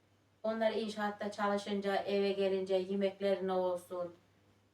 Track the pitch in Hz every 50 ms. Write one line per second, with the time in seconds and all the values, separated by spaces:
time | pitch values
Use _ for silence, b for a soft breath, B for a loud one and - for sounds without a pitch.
0 | _ _ _ _ _ _ _ _ - 220 220 226 226 214 208 214 226 208 208 214
1 | 208 208 208 - 214 202 - - 208 202 202 202 202 208 208 196 196 202 196 190
2 | - - 202 202 196 196 190 190 196 190 190 190 190 190 190 185 185 185 196 202
3 | 196 190 190 - 196 196 196 185 185 190 185 185 185 180 180 175 - - 185 180
4 | 175 170 170 - _ _ _ _ _ _ _ _ _ _